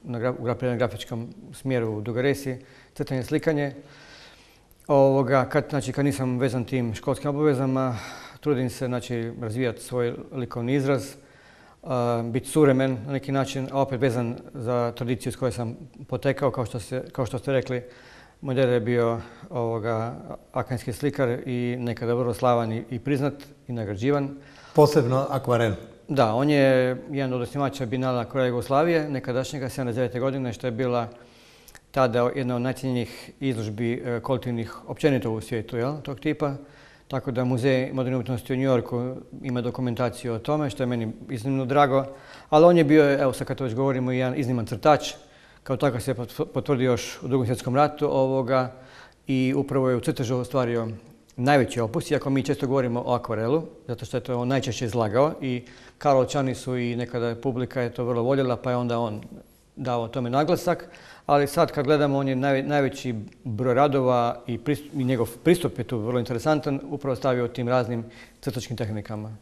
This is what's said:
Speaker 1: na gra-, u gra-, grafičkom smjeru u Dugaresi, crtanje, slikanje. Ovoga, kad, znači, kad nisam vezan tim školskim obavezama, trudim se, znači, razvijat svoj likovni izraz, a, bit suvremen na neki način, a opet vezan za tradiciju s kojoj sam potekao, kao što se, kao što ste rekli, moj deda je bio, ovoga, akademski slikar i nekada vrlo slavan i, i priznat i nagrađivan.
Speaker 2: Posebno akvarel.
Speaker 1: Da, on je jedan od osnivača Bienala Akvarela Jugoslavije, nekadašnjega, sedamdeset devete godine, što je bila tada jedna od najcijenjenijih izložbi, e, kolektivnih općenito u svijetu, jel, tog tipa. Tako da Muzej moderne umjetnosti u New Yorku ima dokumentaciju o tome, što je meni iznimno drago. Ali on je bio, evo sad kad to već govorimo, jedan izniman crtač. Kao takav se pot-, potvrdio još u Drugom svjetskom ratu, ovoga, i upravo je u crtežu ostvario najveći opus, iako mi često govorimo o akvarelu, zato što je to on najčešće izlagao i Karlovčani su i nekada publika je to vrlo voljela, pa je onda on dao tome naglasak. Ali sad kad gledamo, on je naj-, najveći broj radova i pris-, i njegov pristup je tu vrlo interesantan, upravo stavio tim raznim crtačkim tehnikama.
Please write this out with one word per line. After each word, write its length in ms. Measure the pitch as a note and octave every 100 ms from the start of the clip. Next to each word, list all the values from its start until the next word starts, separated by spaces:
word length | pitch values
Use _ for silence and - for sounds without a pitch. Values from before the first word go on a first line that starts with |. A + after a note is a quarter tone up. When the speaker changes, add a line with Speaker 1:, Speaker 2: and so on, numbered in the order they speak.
Speaker 1:
na 160 | - A#2+
gra-, 160 | A#2+ A#2+
u 40 |
gra-, 340 | A2+ A#2 B2+ A#2+
grafičkom 500 | A#2 G#2 - A#2 A#2 - -
smjeru 440 | - C3+ B2+ A2+ G#2+
u 40 |
Dugaresi, 560 | G#2+ A#2 C3+ C#3 C3+ B2 - - -
crtanje, 300 | - D3 C3
slikanje. 500 | A#2 D3+ E3 D3+ C#3+ B2+ - - - - - - - - _ _ -
Ovoga, 580 | C#3+ C3+ C3+ B2 C#3 B2+
kad, 200 | D3+ C#3
znači, 240 | C#3+ C3
kad 120 | C3 C#3+
nisam 340 | C#3 C3 B2
vezan 260 | C3 B2+ A2+
tim 280 | C3 A#2
školskim 360 | G#2 - C3 D3
obavezama, 680 | C#3+ D3+ C3 C3+ C3 C3 A2+ - - - -
trudim 300 | D3+ C3 B2+
se, 180 | - B2+
znači, 460 | B2 A#2 A#2+ A2+ -
razvijat 380 | A#2 A2 B2 G#2+
svoj 340 | - B2 A#2+ - -
likovni 420 | C3+ A#2+ B2 A#2
izraz, 400 | C#3 C#3 C3+ - - - - - - - -
a, 400 | - B2+ A#2+ A#2 A#2
bit 220 | A#2+ -
suvremen 500 | D#3 C#3+ C3 C3+ B2+ C#3
na 60 |
neki 200 | C#3 C3+
način, 360 | C3+ C3 C#3 C3
a 100 | C3+
opet 200 | C3+ B2
vezan 340 | C3+ A#2+ A#2 B2 -
za 380 | C#3+ A#2 B2 A#2+ A#2
tradiciju 360 | B2 B2+ C3
s 40 | -
kojoj 160 | B2+
sam 240 | A2+ A2+ - C#3+ - C#3+
potekao, 440 | B2 C#3+ C3+ C#3
kao 140 | B2 A2+
što 140 | A#2+
se, 240 | F#2+ B2+ -
kao 140 | - A#2+
što 140 | B2
ste 120 | -
rekli, 320 | C3+ A#2+ B2+ A#2+ - - - - _
moj 140 | C#3 B2+
deda 160 | B2+
je 80 | B2
bio, 400 | A2 A#2+ A#2 A#2 - - -
ovoga, 680 | C3+ A#2 A2+ G#2+ A2+ A#2 C#3+ - - -
akademski 400 | B2+ A#2+ B2 -
slikar 360 | G#2+ D3 - B2+
i 460 | A#2+ C3+ B2 A#2+ B2
nekada 340 | A#2+ A2+ A#2
vrlo 200 | A#2+ A#2+
slavan 400 | A2 B2+ A#2+ A2+
i, 100 | A2 -
i 100 | B2
priznat 340 | C3+ C#3 C#3+ C#3 - - -
i 60 |
nagrađivan. 560 | A#2+ G2+ G2+ B2 C#3+ C#3 C#3 - - - -
Speaker 2:
Posebno 500 | D3 D#3+ A#2+ C3 C#3
akvarel. 440 | C3+ B2 A#2 A#2 F#2 - - -
Speaker 1:
Da, 220 | C#3 A2+
on 160 | A2+ C#3+
je 480 | D3 C3+ C3 B2+ B2+ -
jedan 220 | C#3 C3
od 80 | B2+
osnivača 440 | A#2+ C#3+ C#3 C#3 B2
Bienala 360 | B2+ C3 B2
Akvarela 260 | A2+ C#3 B2+
Jugoslavije, 640 | B2 - C#3 E3+ E3 D3+
nekadašnjega, 600 | C3 B2 B2 B2+ D3+ B2+
sedamdeset 260 | - B2 A2+
devete 240 | B2 B2
godine, 340 | C3+ C3+ B2+
što 140 | A2 B2+
je 40 |
bila 360 | A2+ B2+ A#2+ A2+ - - - - - - - _
tada 380 | - B2+ A#2 B2 C#3
jedna 200 | B2 B2
od 60 |
najcijenjenijih 720 | B2 B2+ C3+ B2 A2+ - - -
izložbi, 540 | C#3 A2+ G#2+ G#2 A#2
e, 260 | A#2+ B2+ A#2
kolektivnih 680 | - B2+ B2 A#2 A2+ - -
općenito 420 | C3 D#3 C3 A#2
u 100 | A2+
svijetu, 360 | - A#2 G#2+ A#2+
jel, 240 | B2 D3+
tog 180 | C#3+ C3
tipa. 340 | D#3 D3 D3 C#3 - - - - _
Tako 240 | C3 C#3
da 120 | A#2+
Muzej 460 | B2 B2+ C3+ B2+ C3+
moderne 240 | C3 B2+ C3
umjetnosti 360 | A2+ A#2+ -
u 40 | C3
New 80 | C3+
Yorku 500 | B2 - A#2+ B2+ C3 - -
ima 180 | C#3 B2
dokumentaciju 720 | A#2+ A#2+ B2+ A#2 B2 - B2
o 60 | A2+
tome, 300 | A#2 D3+ C#3+
što 140 | -
je 40 | B2
meni 240 | A#2+ A2 A2 -
iznimno 360 | C3 A#2+ C3+ B2+
drago. 400 | C#3+ C#3+ C3+ C3+ - - - -
Ali 160 | D3+ E3+
on 120 | F3
je 60 |
bio, 300 | D3 D#3 C#3+ C#3
evo 120 | C#3
sad 140 | B2 C3+
kad 100 | C3
to 60 |
već 120 | C3 A2+
govorimo, 360 | C#3 C3 B2+
jedan 240 | B2+ B2+ C#3
izniman 300 | B2 B2 G#2+
crtač. 480 | A2 D#3 C#3+ - - - - - -
Kao 140 | - C3
takav 220 | C#3+ A#2+
se 140 | C3+
pot-, 320 | A#2+ A#2+ - D#3+
potvrdio 380 | C#3 - C3+ B2+
još 300 | A#2+ - -
u 60 | C#3+
Drugom 180 | C3 A#2
svjetskom 300 | A#2+ - B2+
ratu, 320 | D3 D3 D3
ovoga, 640 | C#3+ C3 C3+ B2 C3 B2 - - - - _ -
i 260 | C3+ B2+ C#3
upravo 320 | C3+ C#3 C3
je 60 | B2
u 40 |
crtežu 360 | C3 C#3 A#2 B2+
ostvario 520 | B2 C3+ A#2+ A#2 A2+ G#2+ - - _ -
najveći 440 | B2+ C#3+ A#2 B2
opus, 320 | A2 D#3+ -
iako 180 | C#3+ C#3+
mi 140 | C3+
često 240 | B2 C#3 C3+
govorimo 360 | C3+ B2 A#2+ B2
o 80 |
akvarelu, 500 | A#2+ - G#2+ A2+ D3+ D#3+ - -
zato 180 | A#2+ -
što 120 | B2+
je 40 |
to 180 | B2 B2
on 80 | B2
najčešće 380 | C3+ B2 G#2+ A#2+
izlagao 480 | A#2+ A2 A2 D3 -
i 220 | C3+ B2 B2 - - _
Karlovčani 580 | D3 C3+ B2 D3 C3 A#2+
su 220 | - B2+
i 180 | A#2+ A#2+
nekada 400 | A#2 B2 A#2 A#2
publika 460 | C3+ A#2+ B2 C3+
je 120 | A#2+
to 100 | A#2+
vrlo 200 | A#2+ A#2+
voljela, 320 | A#2+ C3+ C3 A2+
pa 140 | C3
je 60 | B2
onda 220 | B2 A#2
on 220 | A#2 G#2 - - - _ _ -
dao 320 | B2+ A#2+ A2+
tome 220 | C3+ A#2+
naglasak. 600 | C3 D3+ E3+ - E3+ - - - - -
Ali 220 | C#3+ C#3
sad 240 | E3+ D3+
kad 140 | - C3+
gledamo, 320 | D3+ C#3+ C#3
on 100 | C3+
je 80 | C3
naj-, 320 | C#3 C3+ C#3
najveći 480 | D3 C3+ - B2+ A2 G#2 -
broj 300 | C3 G#2+ B2+
radova 680 | B2 C#3+ C#3 B2+ B2 A#2+ - -
i 100 | A#2
pris-, 320 | - D3 -
i 100 | D3
njegov 260 | B2+ B2+ A2 -
pristup 340 | - F3 C#3 -
je 60 |
tu 160 | A#2+ A#2+
vrlo 200 | G#2+ B2
interesantan, 600 | A2+ A#2 D#3 D3+ D3 C#3 -
upravo 260 | C#3+ C#3 B2+
stavio 320 | C#3 B2 A#2+
tim 200 | B2 A#2+
raznim 380 | B2+ A#2 A#2+ A2+ - - _
crtačkim 360 | - B2 - A2+
tehnikama. 580 | G#2+ G#2+ G#2 G#2+ G#2+ G#2+